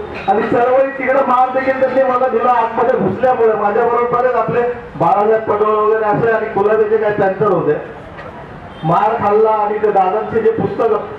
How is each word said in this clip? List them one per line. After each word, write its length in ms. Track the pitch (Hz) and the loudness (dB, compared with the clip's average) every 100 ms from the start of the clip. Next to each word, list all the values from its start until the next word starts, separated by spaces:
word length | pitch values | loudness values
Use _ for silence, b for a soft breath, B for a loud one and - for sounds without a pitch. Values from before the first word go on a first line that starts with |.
| - - 180 | -8 -6 -2
आणि 140 | 202 | 0
चळवळी 480 | 233 233 247 262 269 | 0 2 2 4 2
तिकडे 300 | 262 254 277 262 | 0 0 0 2
मार 220 | 254 254 | 2 2
देखील 320 | 254 262 262 | 0 -2 0
त्यांनी 220 | 262 262 | 0 2
मला 240 | 262 247 254 | 2 2 0
दिला 220 | 226 247 | 0 2
आतमध्ये 500 | 240 226 233 247 233 | 2 0 0 0 2
घुसल्यामुळे. 540 | 190 - 254 240 226 | 0 0 0 2 2
माझ्याबरोबर 680 | 208 208 220 233 233 240 240 | 2 0 0 0 0 0 0
बरेच 140 | 254 247 | 0 0
आपले 260 | - 240 240 - - - | 0 0 -2 -4 -10 -2
बाळासाहेब 560 | 135 202 214 220 214 | 0 2 2 2 0
पटोळे 200 | 208 214 | 0 0
वगैरे 340 | 214 214 220 214 | 0 2 0 0
असे 260 | 208 226 | 0 0
आणि 140 | 220 214 | 0 -2
गुलाबीचे 520 | 196 208 214 214 220 | -2 0 2 2 0
काही 160 | 214 | 0
पॅन्थर 340 | 202 196 190 214 | 0 0 0 0
होते, 340 | 175 147 151 - - - - - - - - - - | 0 0 -2 -6 -16 -18 -18 -16 -16 -18 -18 -18 -8
मार 420 | 160 - 214 220 202 | -2 0 0 0 2
खाल्ला 240 | 214 220 | 2 4
आणि 280 | 214 208 208 | 2 0 0
ते 140 | 208 | 0
दादांची 480 | 190 185 214 214 226 | 2 2 0 -2 0
जे 120 | 220 | 0
पुस्तक, 420 | - - - 226 208 - | 0 -2 -2 0 -2 -4